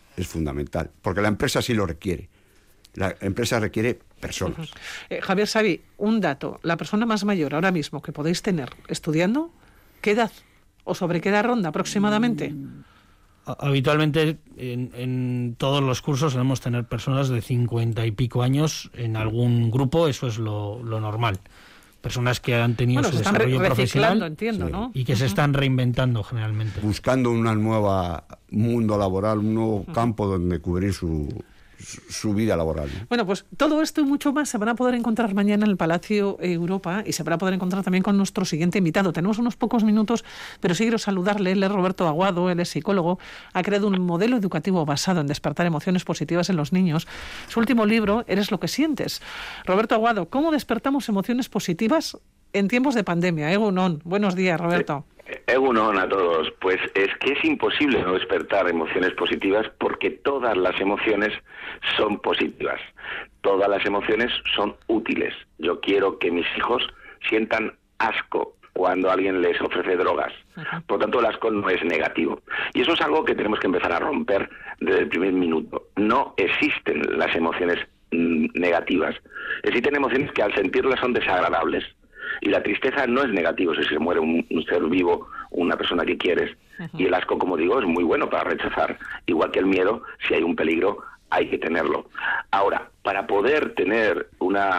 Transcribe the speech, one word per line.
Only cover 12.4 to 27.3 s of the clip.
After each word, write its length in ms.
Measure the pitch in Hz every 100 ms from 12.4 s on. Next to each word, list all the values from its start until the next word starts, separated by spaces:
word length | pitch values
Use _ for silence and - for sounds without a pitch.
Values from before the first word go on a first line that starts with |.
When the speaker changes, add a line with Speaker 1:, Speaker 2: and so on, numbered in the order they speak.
| 139
Speaker 3:
Mm, 340 | 143 131 - - _ _ _ _ _ -
ha-, 100 | 127
habitualmente 760 | 143 139 143 151 156 156 156 156 - -
en, 320 | 123 123 123
en 600 | 123 127 127 127 123 120 117
todos 260 | 135 143
los 200 | 135 120
cursos 300 | - 131 160
solemos 280 | 123 131 127
tener 240 | 127 120
personas 460 | 117 120 - 135 135
de 100 | 120
cincuenta 640 | - 123 120 117 117 113
y 60 | 113
pico 320 | 98 123 123
años 480 | 123 143 156 - -
en 240 | - 117 110
algún 540 | 110 113 123 120 113
grupo, 380 | 127 131 165 160
eso 180 | 131 127
es 120 | 110
lo, 440 | 110 104 101 117
lo 180 | 117 110
normal. 380 | 107 107 113 95 - - - - - _
Personas 380 | 113 123 120 120
que 160 | - 120
han 180 | 117
tenido 260 | 117 123 131
Speaker 2:
Bueno, 100 | 226
Speaker 3:
su 40 |
Speaker 2:
se 80 | 120
están 140 | 101 104
re-, 100 | 127
Speaker 3:
desarrollo 280 | 131 185 123
Speaker 2:
reciclando, 480 | 123 - 220 233
Speaker 3:
profesional 20 | 165
Speaker 2:
entiendo, 400 | 156 226 202 170
Speaker 1:
Sí. 60 |
Speaker 2:
¿no? 180 | 185 247
Speaker 3:
y 120 | 131
que 100 | 123
se 80 | 123
Speaker 2:
Ujú. 80 | 131
Speaker 3:
están 240 | 104 147
reinventando 720 | 135 135 127 123 123 127 113
generalmente. 560 | - 117 110 107 110 95
Speaker 1:
Buscando 500 | 107 101 127 131 120